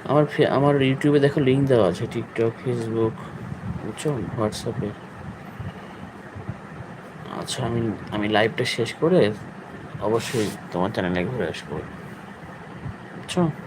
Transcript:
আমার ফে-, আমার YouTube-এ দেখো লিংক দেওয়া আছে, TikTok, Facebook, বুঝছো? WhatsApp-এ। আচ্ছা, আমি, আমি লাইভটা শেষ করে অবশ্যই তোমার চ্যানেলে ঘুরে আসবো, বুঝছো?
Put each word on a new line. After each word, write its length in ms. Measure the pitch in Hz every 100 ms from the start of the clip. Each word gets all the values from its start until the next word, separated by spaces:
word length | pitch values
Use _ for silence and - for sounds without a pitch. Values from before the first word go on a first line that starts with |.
আমার 220 | - 147 147
ফে-, 240 | - 139
আমার 260 | 120 143 143
YouTube-এ 440 | 135 131 147 147
দেখো 200 | 139 151
লিংক 280 | 131 131 139
দেওয়া 200 | 123 95
আছে, 200 | 87 110
TikTok, 380 | 120 113 - 113 113 131
Facebook, 500 | 120 113 113 113 - - - - - - - -
বুঝছো? 340 | 110 156 135 - -
WhatsApp-এ। 500 | 107 - - 90 101 104 - - - - - - - - - - - - - - - - - - - - - - - -
আচ্ছা, 260 | - - 120
আমি, 260 | 117 113 92 -
আমি 180 | 107 104
লাইভটা 360 | 104 113 - 127
শেষ 280 | - 113
করে 400 | - 160 180 104 107 - - - - - -
অবশ্যই 480 | 104 117 - 120 104 - -
তোমার 180 | 87 92
চ্যানেলে 340 | 110 92 90 87
ঘুরে 220 | - 82
আসবো, 280 | 78 - 76 - - - - - - - - - - - - - -
বুঝছো? 360 | - - 160 -